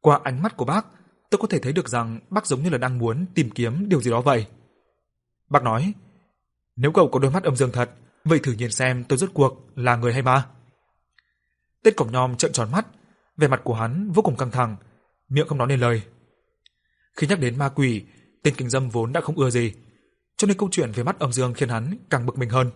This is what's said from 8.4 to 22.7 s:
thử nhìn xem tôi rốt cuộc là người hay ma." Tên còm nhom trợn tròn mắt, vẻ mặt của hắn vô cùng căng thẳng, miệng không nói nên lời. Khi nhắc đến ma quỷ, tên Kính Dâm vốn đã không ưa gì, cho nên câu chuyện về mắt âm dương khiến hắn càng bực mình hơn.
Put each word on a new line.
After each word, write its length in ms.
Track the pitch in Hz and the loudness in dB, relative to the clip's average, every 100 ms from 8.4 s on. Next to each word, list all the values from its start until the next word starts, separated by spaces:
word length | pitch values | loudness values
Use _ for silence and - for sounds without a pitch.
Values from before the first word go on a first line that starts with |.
thử 100 | 139 | 2
nhìn 180 | 107 120 | -4 -4
xem 340 | - 127 127 | -2 0 -2
tôi 140 | 120 135 | 0 0
rốt 120 | 190 | 0
cuộc 320 | 143 135 - - | 2 2 2 -16
là 220 | - 123 123 | -4 0 2
người 160 | 120 | 0
hay 100 | 123 | 0
ma." 240 | 127 131 131 - _ _ _ _ _ _ _ _ _ _ _ _ | 2 2 0 -10 _ _ _ _ _ _ _ _ _ _ _ _
Tên 120 | - - | 0 2
còm 160 | 117 | -4
nhom 240 | 127 127 123 | -2 -4 -2
trợn 160 | - | -4
tròn 180 | - 110 | -2 -4
mắt, 140 | 160 226 _ _ _ _ - | -4 -6 _ _ _ _ -2
vẻ 120 | 151 | 0
mặt 120 | 131 | 0
của 100 | - | -2
hắn 360 | 113 113 143 208 | -4 -2 -4 -2
vô 100 | 175 | 2
cùng 140 | 202 127 | 2 0
căng 140 | 127 | -4
thẳng, 260 | 127 120 101 - _ _ _ _ | -2 -2 -4 -16 _ _ _ _
miệng 200 | 135 151 | -2 0
không 100 | 143 | 0
nói 100 | 123 | 0
nên 120 | 135 | 2
lời. 220 | 120 117 98 _ _ _ _ _ _ _ _ _ _ - | 2 0 -4 _ _ _ _ _ _ _ _ _ _ -6
Khi 100 | 147 | -2
nhắc 140 | 190 | 0
đến 180 | 127 120 | 0 0
ma 100 | 139 | -2
quỷ, 360 | 139 135 110 95 _ _ _ | 0 0 0 -6 _ _ _
tên 120 | 151 | -2
Kính 160 | 131 123 | -2 -2
Dâm 180 | 131 131 | -2 0
vốn 240 | 117 113 | -2 -2
đã 80 | 156 | -2
không 160 | - 156 | -4 0
ưa 140 | 135 | 0
gì, 240 | 120 117 - - _ _ _ _ _ | 2 -2 -6 -20 _ _ _ _ _
cho 100 | 202 | 2
nên 100 | 190 | 2
câu 120 | 202 | 0
chuyện 200 | 180 131 | 0 -2
về 100 | 107 | -2
mắt 160 | 123 196 | -2 -2
âm 140 | 147 | -2
dương 220 | 120 127 | 0 -2
khiến 140 | 117 131 | 0 -2
hắn 300 | 117 120 214 - | -2 -4 -8 -2
càng 160 | 135 120 | -2 -2
bực 120 | 131 | -4
mình 120 | 123 | -2
hơn. 200 | 123 127 | 0 0